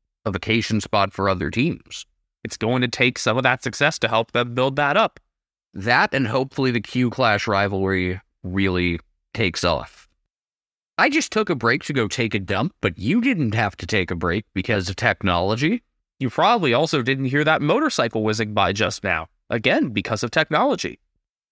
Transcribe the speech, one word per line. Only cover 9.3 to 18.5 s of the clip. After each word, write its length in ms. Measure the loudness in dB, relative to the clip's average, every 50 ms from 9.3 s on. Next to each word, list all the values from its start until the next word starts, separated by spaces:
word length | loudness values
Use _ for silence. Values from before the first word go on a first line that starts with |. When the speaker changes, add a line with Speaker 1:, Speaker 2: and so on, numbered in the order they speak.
| -4
Speaker 1:
takes 320 | -2 -2 -2 -2 0 0
off. 440 | 0 0 0 -2 -8 -16 -20 -20 _ _ _ _ _ _ _ _ _ _ _ _ _ _ _ _ _ _ 0
I 100 | 0 2
just 240 | 2 0 0 0 0
took 160 | -2 0 0
a 40 | -2
break 300 | 0 0 0 0 0 -2
to 80 | -2 -2
go 160 | -2 -2 -2
take 260 | -2 -2 -2 -2 -2
a 40 | -4
dump, 360 | -4 -2 -2 0 -2 -2 -2 _
but 180 | -4 -4 -2 -2
you 220 | -2 0 0 2
didn't 340 | 2 2 0 0 0 0 0
have 220 | 0 0 -2 -2
to 100 | -6 -6
take 240 | -2 -2 -2 0 -2
a 60 | -2
break 280 | -2 -2 0 -2 -2 -4 _ -6
because 340 | -4 -2 0 0 -2 -2 -2
of 80 | -4
technology. 840 | -2 0 0 0 0 0 0 2 2 2 0 0 0 0 0 -2 -2 -6 _ _ _ _ _ _ -6
Speaker 2:
You 120 | -6 -4
probably 420 | 0 2 4 4 4 4 2 2 2
also 300 | 2 2 2 0 0 0
didn't 240 | 0 0 0 0
hear 180 | 0 0 2 2
that 180 | 2 2 2 2
motorcycle 600 | 2 2 2 2 0 0 0 0 0 0 0 0
whizzing 320 | 0 0 0 -2 -2